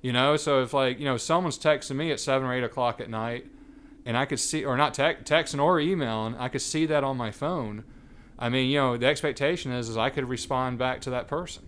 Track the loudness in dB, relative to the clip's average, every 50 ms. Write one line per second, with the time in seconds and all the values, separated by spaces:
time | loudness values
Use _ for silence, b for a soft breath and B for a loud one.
0 | -2 0 2 4 4 6 4 4 4 4 4 4 4 2 2 2 2 2 0 -2
1 | -2 -2 0 -2 0 2 2 2 2 0 -4 0 4 4 4 4 2 -6 -4 -4
2 | -2 -2 -2 -2 0 0 0 2 2 0 0 0 -2 -2 -2 0 0 0 0 -2
3 | -8 -8 -6 -4 -4 -4 -6 -6 -10 -14 B B B B B B B B B B
4 | B -2 0 0 0 0 -2 -2 -2 -2 -2 -2 -2 0 2 2 2 2 2 2
5 | 0 0 0 -2 -2 2 2 2 2 2 0 2 4 4 4 4 2 2 0 0
6 | 0 0 0 -2 -2 -4 -4 -4 -6 -4 -4 -4 -6 -2 0 0 0 2 2 2
7 | 2 0 -2 -2 -4 -6 -6 -4 -4 -2 -2 -2 -4 -4 -6 -10 -12 B B B
8 | B B B B B B B B -4 0 0 2 2 2 2 2 4 2 2 4
9 | 2 2 2 2 0 -2 -2 0 0 0 0 0 -4 -6 -4 -4 -4 -4 -2 0
10 | -2 0 0 -2 -4 -4 -4 -6 -4 -4 -2 -2 0 -2 -2 -2 -2 -2 -2 -4
11 | -6 -4 -4 -4 -4 -4 -6 -6 -6 -8 -12 -16 -16